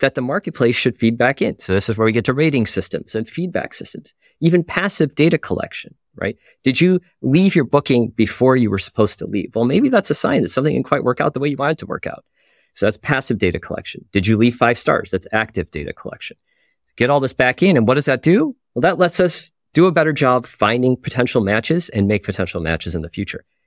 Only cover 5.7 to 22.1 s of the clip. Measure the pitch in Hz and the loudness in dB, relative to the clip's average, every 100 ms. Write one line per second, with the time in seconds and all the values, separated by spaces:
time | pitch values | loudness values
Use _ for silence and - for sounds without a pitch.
5.7 | - - - _ - 98 - _ _ 131 | -12 -20 -20 _ -8 -8 -8 _ _ -2
6.7 | 127 180 180 - _ 127 151 190 175 120 | 2 2 2 -2 _ 0 2 4 2 2
7.7 | 147 - 120 113 - 110 - 131 131 110 | 2 2 2 2 0 -2 2 4 4 2
8.7 | 98 - - 107 - - 101 - 110 120 | 0 -2 0 0 -2 -6 -6 -4 -2 0
9.7 | 165 262 233 - - - - 95 - 147 | 2 2 2 0 -2 0 0 0 -2 0
10.7 | 127 131 147 120 - - 139 143 139 139 | -2 -2 -2 0 -2 -2 -2 -4 -2 -2
11.7 | 160 - - - - - _ _ _ _ | -4 -6 -10 -10 -12 -18 _ _ _ _
12.7 | - 104 110 - 135 - 113 92 - - | -2 -2 -2 -2 -2 -2 -2 -2 -2 -6
13.7 | - - - - 101 92 107 120 120 120 | -12 -12 -16 -4 -2 2 4 2 2 0
14.7 | 120 - 139 - 95 - 110 110 - 80 | 0 0 -2 -2 -6 -4 -4 -2 -6 -6
15.7 | 78 71 - - - - - _ _ _ | -8 -10 -10 -14 -14 -16 -18 _ _ _
16.7 | _ _ - 120 143 135 - 127 127 190 | _ _ -2 0 2 0 0 0 2 4
17.7 | 151 110 135 143 127 156 202 311 - _ | 4 4 2 0 0 2 2 2 -4 _
18.7 | 127 160 175 175 - 180 - - _ _ | -2 0 2 0 2 0 -2 -12 _ _
19.7 | - 185 170 156 143 135 127 120 - 104 | 2 4 4 0 2 2 2 -2 -2 0
20.7 | 120 127 127 - 127 123 123 98 107 - | 2 0 0 -2 -2 0 0 2 0 0
21.7 | 165 - 110 98 | -2 -2 0 0